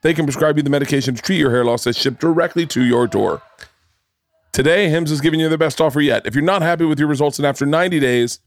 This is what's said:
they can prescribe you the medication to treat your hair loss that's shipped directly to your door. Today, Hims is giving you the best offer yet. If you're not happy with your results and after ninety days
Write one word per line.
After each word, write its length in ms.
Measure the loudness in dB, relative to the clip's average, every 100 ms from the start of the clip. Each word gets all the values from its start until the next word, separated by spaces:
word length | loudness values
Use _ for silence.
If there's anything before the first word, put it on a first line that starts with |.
they 140 | 0
can 100 | 0
prescribe 320 | -2 -2 0 0
you 60 |
the 80 | 0
medication 440 | -2 0 -2 -2
to 60 | -6
treat 160 | -4 0
your 140 | 0
hair 160 | 2 0
loss 180 | 0
that's 140 | -2 -2
shipped 220 | -4 -2
directly 460 | 0 0 0 -2 -4
to 140 | 0
your 240 | 2 2 0
door. 360 | 0 -2 -4 -10 _ -20 _ _ _ _ _ _ _ _
Today, 360 | -2 2 2 2
Hims 220 | 0 0
is 100 | 0
giving 200 | 2 2
you 100 | 2
the 80 | 2
best 240 | 0 0
offer 180 | 0 2
yet. 260 | 2 0 0
If 80 |
you're 100 | 0
not 180 | 0 0
happy 240 | 0 0 0
with 120 | 0
your 100 | 0
results 300 | 0 0 0
and 60 |
after 220 | -2 0 0
ninety 340 | 0 0 0
days 380 | 2 2 0 -4